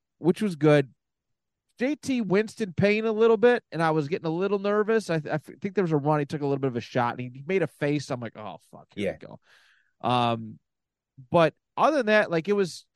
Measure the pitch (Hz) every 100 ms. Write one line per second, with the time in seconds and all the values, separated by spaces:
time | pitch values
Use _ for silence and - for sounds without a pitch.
0 | _ _ 156 - 208 151 151 147 131 _
1 | _ _ _ _ _ _ _ - 254 302
2 | - 247 190 190 220 - 202 - 202 214
3 | 220 214 226 220 240 240 - 156 165 156
4 | 143 170 160 165 196 202 202 208 208 220
5 | 190 160 147 147 - - 202 196 175 151
6 | 143 151 143 151 143 135 135 117 - -
7 | 120 123 127 127 139 190 160 - 147 147
8 | 139 127 113 104 104 80 _ 76 - -
9 | 92 - - - _ _ _ _ _ _
10 | 117 123 120 117 110 - _ _ _ _
11 | _ - 127 170 160 - _ - 247 302
12 | 214 214 - 165 160 202 175 - -